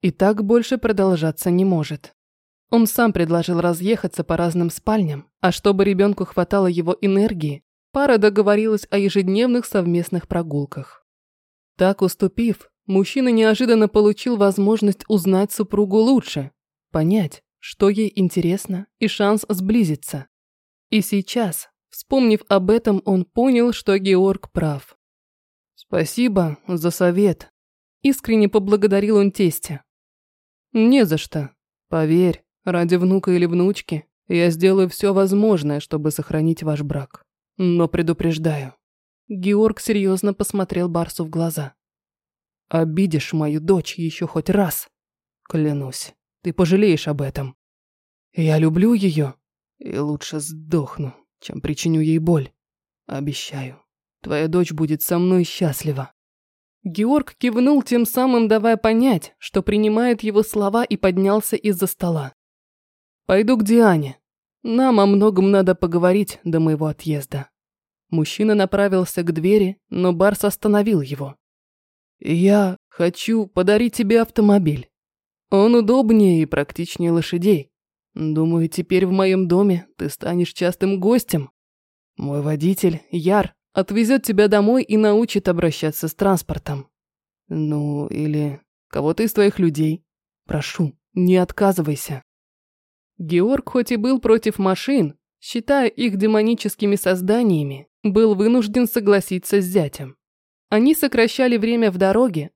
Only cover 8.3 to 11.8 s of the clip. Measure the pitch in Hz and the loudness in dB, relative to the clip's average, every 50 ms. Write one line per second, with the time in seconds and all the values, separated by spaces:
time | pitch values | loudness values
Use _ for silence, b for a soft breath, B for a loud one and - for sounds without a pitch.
8.3 | 202 208 208 202 208 208 220 220 214 202 - - - 202 196 196 - 202 190 180 | 2 2 2 2 2 2 2 0 -2 -2 -4 -4 -2 -2 0 0 0 0 0 0
9.3 | 190 208 240 254 240 247 240 - - 202 175 175 170 175 170 - - 175 - - | 0 0 2 0 0 -2 -2 -2 -2 -2 0 0 0 -2 -2 -2 -6 -6 -6 -4
10.3 | 180 170 170 165 147 143 143 139 - 139 131 - - _ _ _ _ _ _ _ | -4 -4 -4 -4 -6 -6 -6 -8 -10 -14 -16 -16 -20 _ _ _ _ _ _ _
11.3 | _ _ _ _ _ _ _ _ _ - | _ _ _ _ _ _ _ _ _ 0